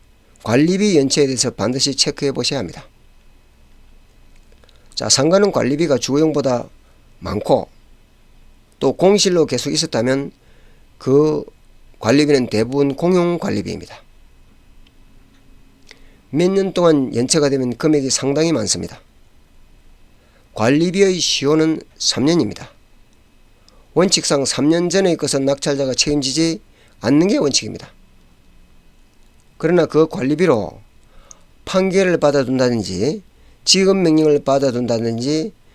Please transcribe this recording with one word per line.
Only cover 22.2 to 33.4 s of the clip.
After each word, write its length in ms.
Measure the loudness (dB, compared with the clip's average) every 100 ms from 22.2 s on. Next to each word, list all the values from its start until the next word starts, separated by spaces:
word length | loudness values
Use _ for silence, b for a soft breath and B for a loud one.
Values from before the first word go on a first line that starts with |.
| 0
년입니다. 440 | 0 -2 -6 -18 _ _ _ _ _ _ _ _ _ b b b 0
원칙상 500 | 0 0 0 -2 0
삼 240 | 0 2
년 200 | 2 0
전의 280 | 0 0 0
것은 280 | -2 -2 -2
낙찰자가 480 | -2 -2 -2 -2
책임지지 680 | -2 0 -2 -2 -2 -2 -2 b b b b
않는 260 | 2 2 4
게 100 | 2
원칙입니다. 560 | 0 -2 -4 -10 -16 -20 -20 _ _ _ _ -20 -20 -20 -20 _ _ _ -20 _ _ _
그러나 280 | 0 2 2
그 220 | 2 2
관리비로 720 | 0 -4 0 2 0 -2 -12 -20 -20 b b b b b b -4
판결을 520 | -2 0 0 0 2
받아둔다든지 1040 | 2 2 0 0 0 0 -4 -4 -4 -4 -12 b